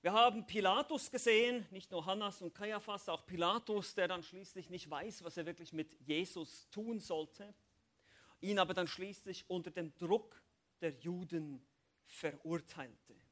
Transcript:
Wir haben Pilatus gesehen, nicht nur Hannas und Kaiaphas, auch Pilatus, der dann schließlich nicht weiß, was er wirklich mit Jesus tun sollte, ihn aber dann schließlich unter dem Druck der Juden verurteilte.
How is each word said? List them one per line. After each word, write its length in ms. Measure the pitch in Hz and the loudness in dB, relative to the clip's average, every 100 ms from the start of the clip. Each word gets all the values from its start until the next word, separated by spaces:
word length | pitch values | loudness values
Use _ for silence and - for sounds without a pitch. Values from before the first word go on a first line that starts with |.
Wir 120 | 175 | 4
haben 320 | 214 240 220 | 8 6 6
Pilatus 680 | 190 208 190 208 294 294 - | -2 2 4 4 2 -2 -2
gesehen, 520 | 247 240 220 240 247 190 | 2 6 6 6 2 -4
nicht 220 | 190 - | -12 -6
nur 120 | 180 | -6
Hannas 380 | 165 196 202 - | -2 0 0 -4
und 100 | 175 | -10
Kaiaphas, 560 | - 208 208 214 202 - | -6 -4 -4 -4 -6 -4
auch 160 | 165 | -6
Pilatus, 680 | - 180 170 220 - 208 - | -4 0 2 2 0 -2 -2
der 140 | - 180 | 2 2
dann 160 | 180 | 0
schließlich 440 | 165 180 196 190 165 | -6 -16 -14 -14 -10
nicht 220 | 175 147 | -12 -6
weiß, 320 | 147 202 190 | -6 -6 -8
was 140 | 170 175 | -8 -6
er 100 | 165 | -6
wirklich 260 | 170 165 | -8 -8
mit 200 | 160 156 - | -6 -6 -8
Jesus 680 | 135 151 185 180 156 - - | -2 0 0 -4 -8 -10 -12
tun 280 | - 220 226 | -8 -4 -4
sollte, 560 | - 160 156 - 202 208 _ _ _ _ _ - - _ | -2 -4 -4 -10 -18 -18 _ _ _ _ _ -20 -20 _
ihn 180 | 185 202 | 2 4
aber 160 | 190 | 4
dann 140 | 185 170 | 4 -2
schließlich 600 | - 190 196 196 180 - | -4 -8 -10 -10 -12 -4
unter 220 | 180 170 | -4 -4
dem 240 | 170 160 | -6 -8
Druck 480 | - 170 214 - - _ _ _ _ | -6 2 2 2 -20 _ _ _ _
der 100 | 165 | -4
Juden 760 | 131 151 180 175 170 151 135 - _ _ _ | -2 -6 -6 -4 -4 -4 -10 -14 _ _ _
verurteilte. 1080 | - - 160 143 160 165 - 160 131 104 _ 101 _ | -18 -4 -4 -4 -4 -4 -4 -12 -12 -14 _ -20 _